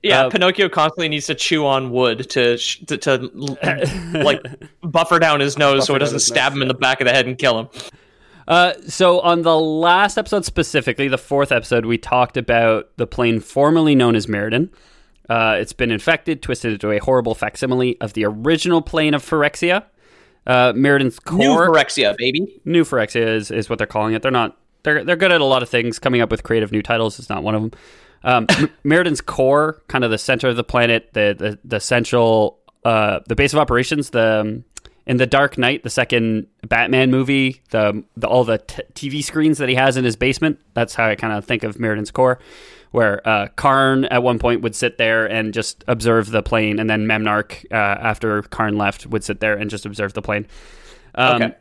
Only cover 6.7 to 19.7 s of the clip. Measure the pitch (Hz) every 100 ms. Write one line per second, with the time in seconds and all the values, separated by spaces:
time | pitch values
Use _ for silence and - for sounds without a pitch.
6.7 | 127 131 131 123 131 123 127 135 113 117
7.7 | - - - _ _ _ - - 170 180
8.7 | - - - 185 175 175 170 165 160 160
9.7 | 156 170 180 202 226 208 208 170 - 151
10.7 | 151 127 120 139 131 - 139 139 123 -
11.7 | 120 113 117 - 123 123 131 113 117 113
12.7 | 113 - - 117 - 120 113 - 131 143
13.7 | 165 156 139 120 117 110 101 107 120 175
14.7 | _ _ _ _ _ - 117 113 101 113
15.7 | - 123 110 - 165 - 151 - 123 120
16.7 | 104 107 104 - 131 117 113 107 - 127
17.7 | 127 127 120 110 110 104 107 131 165 180
18.7 | 170 156 165 151 147 - 160 147 - 175